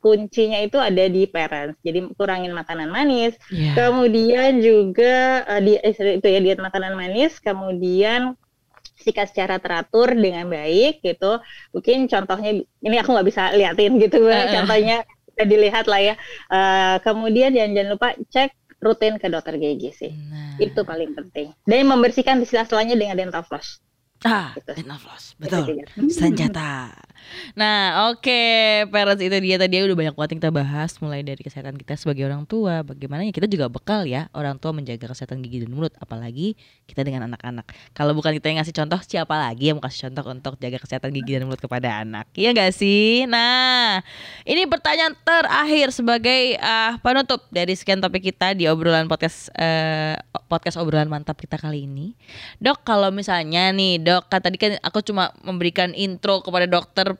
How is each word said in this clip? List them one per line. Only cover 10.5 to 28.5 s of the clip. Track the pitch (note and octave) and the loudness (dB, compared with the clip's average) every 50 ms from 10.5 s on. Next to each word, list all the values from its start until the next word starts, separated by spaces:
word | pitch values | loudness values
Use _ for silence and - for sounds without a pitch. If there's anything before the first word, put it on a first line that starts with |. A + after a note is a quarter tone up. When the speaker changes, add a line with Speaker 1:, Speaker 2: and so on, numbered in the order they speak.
Speaker 1:
baik | E3+ D3+ D3+ D#3 E3 F#3+ A#3+ D4 D4+ - | -6 -4 -2 0 4 4 4 4 2 -2
gitu. | - F#3 E3+ _ F#3+ G3 A3 A#3 - - - - - _ | -4 -4 -4 _ 0 0 0 -2 -6 -14 -20 -20 -20 _
Mungkin | - F#3 - - B3 C4 C4 B3 | -10 -4 0 2 2 2 2 0
contohnya, | - G3 G3 - F#4+ G#3 G#3+ G#3+ G#3+ F#3+ | 0 -2 0 -2 -4 -4 -2 -2 -2 -2
ini | - _ _ _ - A3 A3 A#3+ | -4 _ _ _ -2 0 0 0
aku | G#3+ - B3+ | 2 2 2
nggak | G#3+ F#3 G3 | 4 4 2
bisa | - G#3 F#3 F3+ F3+ | 2 2 0 2 4
liatin | G#3 G3 F3 E3+ F#3 G#3 G3+ B3+ | 4 4 4 4 2 4 4 6
gitu, | A#3 G#3 G#3 - A3+ A3+ | 6 4 6 6 6 6
Speaker 2:
Heeh. | A3 A3+ G#3 G3 G3 G#3 | 6 6 4 2 2 2
Speaker 1:
contohnya | - G3 G3 A3 G#3+ G#3+ A3+ A3+ A#3 A3+ _ _ _ _ | 0 2 4 4 4 4 4 0 0 -2 _ _ _ _
bisa | - _ - A3 | -16 _ 0 4
dilihat | G3+ G#3 G#3+ G#3 G3+ G#3+ A3+ A3 | 6 6 6 6 4 4 0 0
lah | A3 G#3 G3 G3 | 2 2 4 4
ya. | G#3 A3 - - - - - - _ | 2 0 -2 -10 -18 -18 -18 -6 _
Eh, | F#3 F#3+ F#3+ F#3+ F#3+ F#3+ F#3+ F#3 F#3 F3+ | 2 2 4 4 4 4 4 2 2 2
kemudian | - A3+ G#3+ A3 A3 A3+ G#3+ A#3+ C4 C#4 C4 | 2 0 0 0 0 2 4 4 4 4 4
jangan, | A#3+ G#3+ G#3 | 2 2 2
jangan | G3+ G3+ G3 G3+ G#3 | 0 0 0 0 -2
lupa | G3+ A#3+ B3 - - A3 | 0 0 -2 -2 -4 -12
cek | _ - C4 C4+ C4+ _ _ _ _ - _ - | _ 0 0 0 0 _ _ _ _ -20 _ 0
rutin | G#3+ A3+ - G#3+ G#3+ G#3+ | 2 2 4 2 0 0
ke | G#3 - F#3 | 0 -4 -4
dokter | E3 D#3+ - E3 D#3+ | -4 -4 -6 -6 -6
gigi | D3 D3+ D3 D3 - A#2+ C3+ - | -4 -2 -2 -2 -4 -6 -10 -10
sih. | _ - D#3 | _ -12 -12
Speaker 2:
Nah. | D#3 D3+ D3 D3 D3+ D3+ D3 D3 C#3+ C#3 | -12 -12 -14 -14 -14 -12 -12 -12 -2 -2
Speaker 1:
Itu | G#3 G#3 - G#3+ G3+ | -2 -2 0 -4 -4
paling | - D#3+ E3 E3 D#3 D3 | -4 -6 -8 -6 -8 -8
penting. | - D3 F#3 _ D3+ D3 D3+ - _ _ | -14 -14 -12 _ -10 -10 -10 -14 _ _
Dan | G#3 A3 B3+ C#4 | 2 4 4 6
membersihkan | C#4 C4+ B3 A#3 B3 A#3+ - B3 - C4 B3+ A#3+ | 4 6 6 4 4 4 2 2 2 2 2 2
di | |
sela-selanya | - - A3+ A3+ A3+ A3+ G#3+ A3 A3+ B3 A3+ | 0 0 -2 0 0 0 0 2 2 2 0
dengan | G#3 G3+ F#3+ | 0 0 -2
dental | F3+ F#3 F3+ F3 E3+ E3+ | -4 -6 -6 -8 -10 -8
floss. | _ - - - - - _ _ _ _ _ _ _ _ _ - | _ -12 -12 -12 -14 -16 _ _ _ _ _ _ _ _ _ -2
Speaker 2:
Ah, | A3+ A3+ G3+ F3 C3 A2+ | -2 0 0 -4 -8 -14
Speaker 1:
Gitu. | C#3+ _ - C#3+ D3 | -14 _ -12 -12 -12
Speaker 2:
dental | D#3+ C3+ D3 C#3+ | -12 -14 -16 -18
floss, | - - - - - - - | -18 -20 -20 -20 -20 -20 -20
Speaker 1:
Itu | _ D3+ F#3+ | _ -8 -4
Speaker 2:
betul. | F#3 E3+ D3 C#3 D#3 | -4 -2 -2 -4 -6
Speaker 1:
dia. | C#3+ C#3+ - - G3+ B3 | -8 -10 -14 -6 -2 -2
Speaker 2:
Senjata. | D4+ E4+ E4+ - D#4+ A#3 - D#3 A3+ G3+ E3 D3+ D3 C#3 C3 B2+ A#2 - - - _ _ - - - - - F4+ C4+ - | 0 0 2 2 2 2 2 0 -2 -2 -4 -8 -6 -8 -10 -10 -14 -18 -20 -20 _ _ -20 -20 -20 -18 -18 -18 -16 -6
Nah, | G3+ G#3+ G#3+ G#3+ G#3 G3 F#3 D#3+ F3+ G#3+ | -2 0 0 2 2 0 0 2 2 0
oke, | A3+ A#3+ A#3 - C4 B3 A#3+ A#3 A#3 | 0 -2 -2 -2 0 2 2 2 4